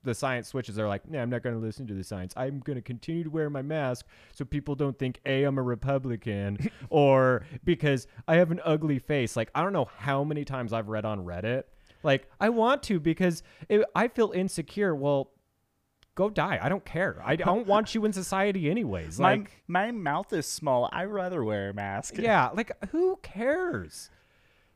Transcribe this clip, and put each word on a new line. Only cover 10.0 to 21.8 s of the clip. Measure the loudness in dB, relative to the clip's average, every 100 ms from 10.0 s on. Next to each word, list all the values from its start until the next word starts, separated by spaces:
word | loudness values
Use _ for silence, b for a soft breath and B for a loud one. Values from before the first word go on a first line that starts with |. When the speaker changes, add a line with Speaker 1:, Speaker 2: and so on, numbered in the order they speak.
| -2 0
Speaker 1:
many | 0 -4
times | -4 -6 -2
I've | -2 -2
read | -4
on | -2 -4
Reddit, | -6 -4 -2 -2 -4 b b b
like, | 2 2 0 _
"I | 0
want | 4 4 2
to | 0 0
because | 2 2 2 0 B B B
it, | 2 2 2
I | 0
feel | 2 0
insecure." | 2 -2 -4 -8 -2 0
Well, | 0 2 0 -2 _ _ _ _ _ _ _ _
go | -2 0
die. | 2 0 0
I | 0
don't | -2
care. | -4 -4 -2 -4
I | -2 0
don't | 2 0
want | 2 2 2
you | -2
in | -2
society | -2 -4 0 0 2 0
anyways. | 0 -2 -4 -6 2
Speaker 2:
My, | 4
Speaker 1:
Like, | 4 -2 -16 -2
Speaker 2:
my | 0 0
mouth | -2 -2 -2 -2
is | -4 -4
small. | -4 0 2 2
I'd | -2
rather | -4 -4 -4 -2
wear | 0 0 -2
a |
mask. | -4